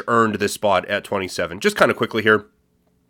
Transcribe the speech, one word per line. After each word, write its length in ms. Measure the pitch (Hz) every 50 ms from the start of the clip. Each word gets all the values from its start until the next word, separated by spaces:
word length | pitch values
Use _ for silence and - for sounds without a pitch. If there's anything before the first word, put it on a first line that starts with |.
| - -
earned 280 | 117 117 113 110 107
this 180 | 104 104 101 -
spot 340 | - - 104 98 90 90 -
at 160 | 101 101 -
twenty-seven. 560 | - 104 101 95 90 - - 92 82 85 95
Just 160 | - 208 208
kinda 180 | - 190 127 107
quickly 300 | - 120 110 - 113 104
here. 220 | 110 110 107 104 - _ _ _ _ _ _ _ _ _ _ _ _